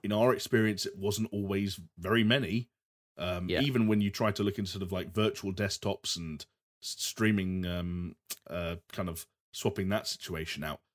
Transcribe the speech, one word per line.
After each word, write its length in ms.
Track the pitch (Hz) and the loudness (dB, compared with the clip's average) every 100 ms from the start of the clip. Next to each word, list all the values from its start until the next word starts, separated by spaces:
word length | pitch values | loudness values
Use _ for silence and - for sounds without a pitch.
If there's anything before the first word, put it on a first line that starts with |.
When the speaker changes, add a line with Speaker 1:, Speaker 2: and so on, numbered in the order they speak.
Speaker 1:
In 80 | 101 | 0
our 220 | 104 120 | 4 4
experience, 540 | 117 - 113 110 98 - | 4 2 4 4 2 -4
it 100 | - | -2
wasn't 320 | 98 104 110 | -2 0 -2
always 460 | 101 98 98 101 - 85 - | -2 0 0 0 -4 -12 -8
very 260 | 92 117 | 2 4
many. 460 | 110 135 101 110 120 _ _ _ _ - | 6 4 2 -2 -4 _ _ _ _ -8
Um, 320 | 90 87 90 | -4 -2 0
Speaker 2:
Yeah. 100 | 85 | 2
Speaker 1:
even 260 | 143 123 110 | 2 4 4
when 140 | 107 | 4
you 100 | 101 | 4
try 220 | - 110 | 2 0
to 100 | 98 | 2
look 160 | 101 - | 0 0
into 120 | 98 | -4
sort 120 | 98 | -4
of, 80 | 92 | -4
like, 220 | 92 90 | -4 -2
virtual 400 | 95 107 - 98 | 2 2 2 -6
desktops 640 | 92 101 - 104 98 - 87 | 0 -2 0 -2 -2 -4 -4
and 240 | 82 76 - _ _ _ | -6 -10 -12 _ _ _
s-, 140 | - - | -12 -6
streaming, 680 | - - 110 104 92 92 90 | -6 2 4 4 2 -2 -2
um, 500 | 90 87 87 87 - _ - - | -2 -2 -4 -6 -8 _ -14 -8
uh, 300 | 87 85 85 _ | -6 -4 -6 _
kind 200 | - 90 | -6 -6
of 160 | 82 - _ _ | -6 -12 _ _
swapping 380 | - - 101 95 | -4 -2 0 0
that 160 | 107 - | 0 -2
situation 580 | - - 82 80 73 | -8 -6 -6 -6 -6
out. 160 | 76 73 _ | -6 -8 _